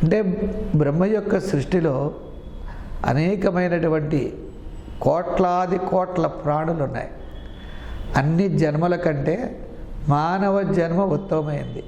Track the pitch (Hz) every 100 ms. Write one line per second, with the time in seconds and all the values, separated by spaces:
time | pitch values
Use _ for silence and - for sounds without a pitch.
0 | 160 208 196 180 - - - 151 151 151
1 | 185 214 196 196 - 147 123 185 156 131
2 | 143 - - - - - - - - -
3 | - 127 165 202 196 175 180 170 165 156
4 | 147 180 - - - - - - - -
5 | - 156 175 - 185 175 180 185 - 185
6 | 180 180 160 151 147 147 160 165 135 120
7 | - - - - - - - - - -
8 | - - 139 165 196 151 156 147 170 175
9 | 170 143 139 180 254 - - - - -
10 | 151 143 160 190 196 196 196 190 165 170
11 | 196 151 196 156 151 143 123 123